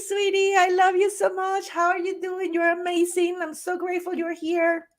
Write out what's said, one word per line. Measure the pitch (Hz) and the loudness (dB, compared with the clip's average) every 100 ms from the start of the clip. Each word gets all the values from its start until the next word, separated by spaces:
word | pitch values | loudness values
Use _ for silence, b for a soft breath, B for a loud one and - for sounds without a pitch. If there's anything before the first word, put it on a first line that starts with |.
| - | -2
sweetie. | 392 403 381 392 392 | -2 0 2 4 4
I | 370 | 4
love | 370 370 370 | 4 4 4
you | 392 | 2
so | - 392 | 2 0
much. | 370 381 392 359 | 0 -2 -2 -4
How | 330 349 | 0 2
are | 370 | 2
you | 359 381 | -2 -4
doing? | 370 370 381 | -6 -4 -2
You're | 330 339 349 | 0 2 0
amazing. | 349 349 349 359 349 359 | 0 0 0 2 0 -2
I'm | 330 | -8
so | 311 - 359 | -8 -6 -4
grateful | 359 359 359 | -2 -4 -4
you're | 349 330 | -6 -4
here. | 330 320 339 330 339 330 | -6 -2 0 2 0 -4